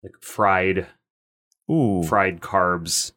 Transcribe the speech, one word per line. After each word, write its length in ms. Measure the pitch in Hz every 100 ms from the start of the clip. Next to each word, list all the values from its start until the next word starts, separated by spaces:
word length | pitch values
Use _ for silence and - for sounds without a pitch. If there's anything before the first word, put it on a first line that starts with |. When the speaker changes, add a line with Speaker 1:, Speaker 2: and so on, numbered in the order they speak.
Speaker 1:
like, 100 | 98 -
fried, 640 | - - 104 92 92 92 - _ _ _ _ _ _ _ -
Speaker 2:
Ooh. 320 | 160 123 95
Speaker 1:
fried 360 | 80 104 95 87
carbs. 760 | - 98 90 87 82 - -